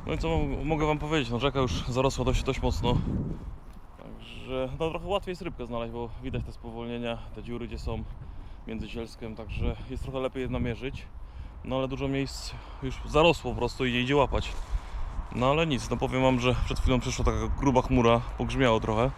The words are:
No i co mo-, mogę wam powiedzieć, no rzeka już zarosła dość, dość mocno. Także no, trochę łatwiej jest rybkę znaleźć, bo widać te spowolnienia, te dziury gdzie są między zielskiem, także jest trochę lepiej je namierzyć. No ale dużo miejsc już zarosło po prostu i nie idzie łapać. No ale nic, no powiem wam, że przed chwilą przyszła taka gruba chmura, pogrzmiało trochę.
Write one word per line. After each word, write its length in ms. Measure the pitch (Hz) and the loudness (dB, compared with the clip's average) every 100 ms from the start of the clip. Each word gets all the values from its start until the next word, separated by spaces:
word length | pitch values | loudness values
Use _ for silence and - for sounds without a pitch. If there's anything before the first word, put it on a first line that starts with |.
| - | -2
No 60 | |
i 60 | 156 | -2
co 100 | 165 | 2
mo-, 360 | 165 143 135 | 2 0 -2
mogę 220 | 139 156 151 | 0 2 2
wam 120 | 151 | 0
powiedzieć, 320 | 151 156 120 | 2 0 2
no 80 | 120 | 2
rzeka 220 | 139 135 | 2 2
już 120 | 127 - - | 0 0 0
zarosła 360 | 123 135 127 | 2 2 2
dość, 180 | 127 127 | 2 2
dość 200 | 131 131 | 0 0
mocno. 340 | 127 113 120 123 - - - - - - - - - - | 0 2 2 2 2 -2 -4 -6 -10 -12 -14 -16 -16 -16
Także 680 | - 110 110 117 117 131 131 143 | -14 -14 -14 -14 -6 -4 -4 -2
no, 100 | 160 | -4
trochę 160 | 160 170 | -4 -2
łatwiej 260 | 196 - | -2 -2
jest 100 | 180 | -6
rybkę 240 | 175 - 120 | -8 -8 -6
znaleźć, 260 | 120 117 | -4 -4
bo 160 | 117 120 - | -6 -6 -6
widać 220 | 131 127 | -6 -4
te 80 | 113 | -6
spowolnienia, 680 | - 120 113 117 120 120 113 107 | -10 -10 -8 -6 -4 -4 -6 -8
te 80 | - | -10
dziury 240 | 110 120 113 | -8 -8 -6
gdzie 120 | 113 | -6
są 260 | - 113 - - - - - - - | -4 -4 -6 -10 -12 -12 -12 -12 -10
między 220 | 113 110 | -8 -6
zielskiem, 480 | 113 113 - 113 110 | -8 -8 -10 -10 -10
także 400 | 104 - 120 113 - | -8 -2 0 -2 -6
jest 120 | 131 | -6
trochę 180 | 131 131 | -4 -2
lepiej 220 | 127 135 | -2 -2
je 60 | 127 | -2
namierzyć. 580 | 123 123 107 127 - - - - - - - | 0 -2 -2 -6 -8 -10 -12 -12 -12 -12 -10
No 120 | - 131 | -2 -2
ale 120 | 131 | 0
dużo 200 | 131 139 | -2 0
miejsc 460 | 135 131 - - - - - | 0 -2 -6 -10 -10 -12 -8
już 120 | 131 127 | -6 -6
zarosło 460 | - 147 165 156 127 | 2 8 8 6 0
po 80 | 110 | 0
prostu 260 | 120 - 131 | -2 0 0
i 60 | |
nie 80 | 120 | 2
idzie 160 | 123 143 | 4 6
łapać. 360 | 123 107 - - - - - - - - - | 6 2 -2 -4 -2 -2 -2 -6 -4 -4 -4
No 160 | - 123 | 2 4
ale 160 | 151 165 | 4 4
nic, 240 | 120 - | 0 0
no 60 | 117 | -2
powiem 260 | 123 127 | 0 4
wam, 180 | 131 127 | 4 6
że 140 | 127 117 | 4 4
przed 160 | - - | 2 2
chwilą 200 | - 127 | 4 4
przyszła 240 | 127 123 | 2 0
taka 140 | 120 110 110 - | 2 2 0 2
gruba 240 | 135 123 | 4 4
chmura, 380 | - 131 117 117 120 - | 6 6 8 6 4 -4
pogrzmiało 420 | 120 123 131 110 | -2 4 6 6
trochę. 300 | 113 110 127 | 4 2 2